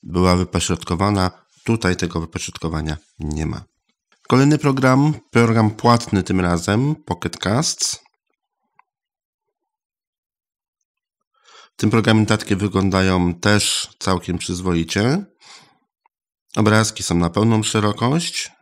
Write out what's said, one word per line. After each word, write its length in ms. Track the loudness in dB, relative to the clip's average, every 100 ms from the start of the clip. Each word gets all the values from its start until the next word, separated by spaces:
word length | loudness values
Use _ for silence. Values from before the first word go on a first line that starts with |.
była 320 | -4 0 4 2
wypośrodkowana, 960 | 0 -2 -2 -6 -4 -2 0 2 0 -4 _ _
tutaj 320 | -4 -2 0 -2
tego 260 | -4 -6
wypośrodkowania 760 | -8 -10 -12 -10 -6 -4 -4 -8 _ _
nie 260 | -8 -6 -6
ma. 180 | -8 -14 _ _ _ _ _ _
Kolejny 280 | 2 4 2
program, 560 | 0 0 2 4 2 0 _
program 400 | 2 2 4 2
płatny 520 | 2 2 2 2 -2
tym 160 | 0 0
razem, 560 | 2 0 0 0 0 -4
Pocket 420 | -6 -6 -6 -6
Casts. 640 | -2 0 -2 -4 -6 -8 _ _ _ _ _ _ _ _ _ _ _ _ _ _ _ _ _ _ _ _ _ _ _ _ _ _ _ _ _ _ _ _ _ _ _ -20 -20
W 20 | _
tym 140 | 0
programie 300 | 2 2 2
notatki 360 | 2 0 0 -2
wyglądają 760 | 0 0 0 2 2 2 0 0
też 500 | 2 2 2 -4 -8 _
całkiem 380 | -2 -2 -2 -8
przyzwoicie. 880 | -6 -6 -2 -2 0 0 0 -2 -6 _ -20 -20 _ _ _ _ _ _ _ _ _ 0
Obrazki 480 | 2 4 2 -4
są 120 | -2 0
na 140 | 2
pełną 340 | 2 2 2
szerokość 880 | 0 0 0 0 -2 -2 -4 -8 -12 _